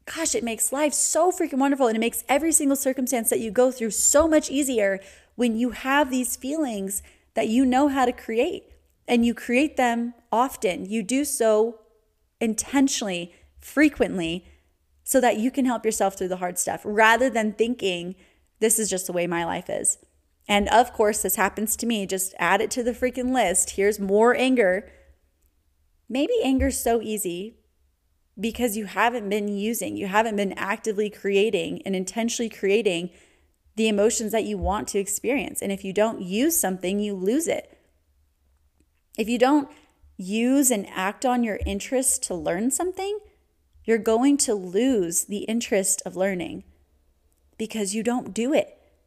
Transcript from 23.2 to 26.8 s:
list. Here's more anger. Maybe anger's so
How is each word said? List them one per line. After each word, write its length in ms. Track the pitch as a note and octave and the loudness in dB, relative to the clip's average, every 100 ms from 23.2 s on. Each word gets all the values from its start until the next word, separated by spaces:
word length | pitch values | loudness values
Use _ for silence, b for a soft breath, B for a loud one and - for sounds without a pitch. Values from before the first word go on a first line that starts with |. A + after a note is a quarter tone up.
| B3 | -2
list. 380 | C4 F#3+ F#3 - | 0 2 2 -2
Here's 280 | - G3+ G#3+ | 0 0 0
more 380 | G3 G3+ A#3 A#3+ | 0 4 4 4
anger. 520 | B3+ B3+ F#3+ F#3 - b b b _ _ _ _ _ _ _ _ - | 2 4 4 2 -4 b b b _ _ _ _ _ _ _ _ -6
Maybe 260 | A#3+ E4+ A#4+ | -2 0 0
anger's 360 | C4 C4 C4+ | 2 2 0
so 220 | - | 0